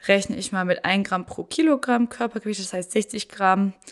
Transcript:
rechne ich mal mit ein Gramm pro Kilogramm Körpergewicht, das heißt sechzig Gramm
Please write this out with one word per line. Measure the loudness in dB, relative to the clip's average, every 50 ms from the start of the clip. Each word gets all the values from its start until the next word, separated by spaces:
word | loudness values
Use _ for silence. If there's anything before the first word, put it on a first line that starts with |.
| 2
rechne | 2 2 4 4 0 -4
ich | -6 -6 -4 -4
mal | -2 0
mit | 0 0 0 0
ein | 0 0 0 0
Gramm | 0 -2 -4 -4
pro | -8 -10 -12 -10
Kilogramm | -6 -2 2 4 4 4 2 2 0 2 2 2 0
Körpergewicht, | 0 -4 -4 -4 -4 -6 -6 -6 -6 -6
das | -6 -6 -6
heißt | -6 -6 -2 -2
sechzig | -2 -2 -2 -6 -10 -10 -10
Gramm | -6 0 2 4 4 4 4 0 -2 -6 _ -20